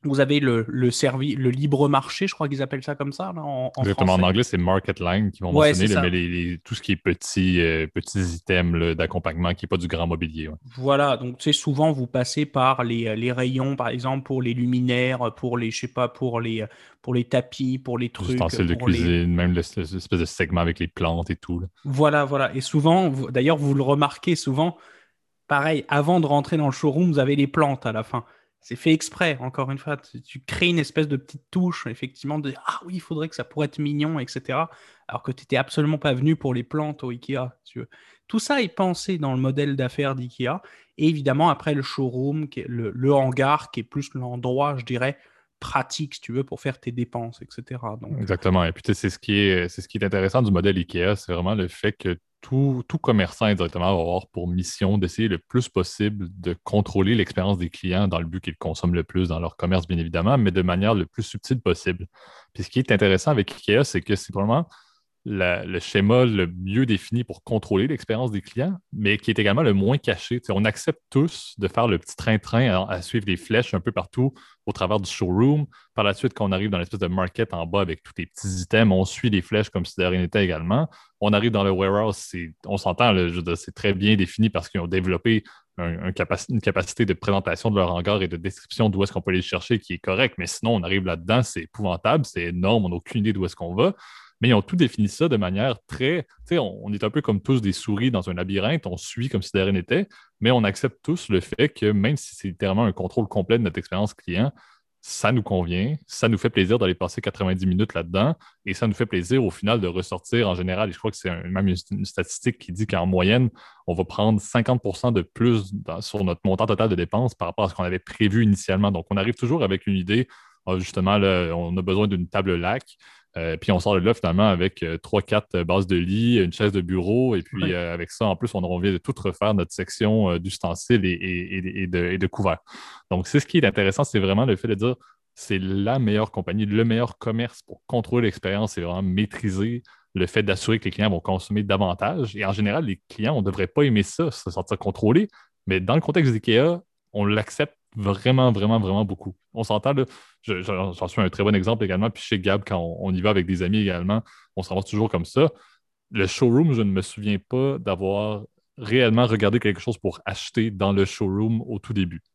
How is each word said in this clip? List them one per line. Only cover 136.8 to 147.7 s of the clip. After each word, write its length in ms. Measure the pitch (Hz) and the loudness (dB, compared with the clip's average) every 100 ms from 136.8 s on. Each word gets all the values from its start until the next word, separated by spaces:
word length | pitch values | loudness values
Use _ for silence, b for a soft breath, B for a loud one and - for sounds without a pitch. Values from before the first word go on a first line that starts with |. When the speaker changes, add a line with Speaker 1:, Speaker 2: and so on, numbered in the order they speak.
Speaker 2:
meilleur 320 | 117 113 120 - | 2 2 -2 -4
commerce 460 | - 113 120 - | -6 -4 -4 -8
pour 180 | - - _ | -20 -20 _
contrôler 400 | 120 107 120 117 | -4 0 2 2
l'expérience, 460 | - 92 101 110 | 0 -4 -2 -2
c'est 100 | - | -4
vraiment 180 | 85 90 | -4 -2
maîtriser 840 | 95 92 107 - 110 95 107 120 - b b | -2 0 -2 -2 -4 -2 -2 -4 -10 b b
le 140 | - 90 | -4 -2
fait 160 | - | 0
d'assurer 360 | 104 95 - 110 | 0 0 0 -2
que 60 | |
les 60 | 98 | -2
clients 180 | - 107 | 0 0
vont 120 | 90 | 0
consommer 420 | - 92 - 104 | -2 -4 -2 -4
davantage. 760 | 101 98 98 87 104 175 117 101 | 0 0 0 0 -2 -2 -4 -4
Et 80 | |
en 80 | 98 | -4
général, 320 | 98 107 120 | 0 0 0
les 160 | 147 95 _ | -4 -6 _
clients, 260 | - 110 | -6 -2
on 60 | 147 | 0
devrait 260 | 98 95 92 | -2 -2 -2
pas 180 | - | 2
aimer 180 | 143 110 | 4 4
ça, 280 | 101 - 165 | 2 -2 -4
se 200 | - - | -4 -8
sentir 260 | 92 90 101 | -8 -6 -4
contrôlé, 520 | 101 - 107 127 208 b b _ - | -4 0 4 4 2 b b _ -2
mais 140 | 95 | -2
dans 140 | 92 | 2
le 80 | 143 | 0
contexte 300 | 160 160 143 | 2 2 2
d'IKEA, 500 | 110 - 113 147 175 _ _ _ | 2 4 4 4 0 _ _ _
on 100 | 101 | -2
l'accepte 540 | 101 107 107 - 147 | 0 0 -2 -4 -4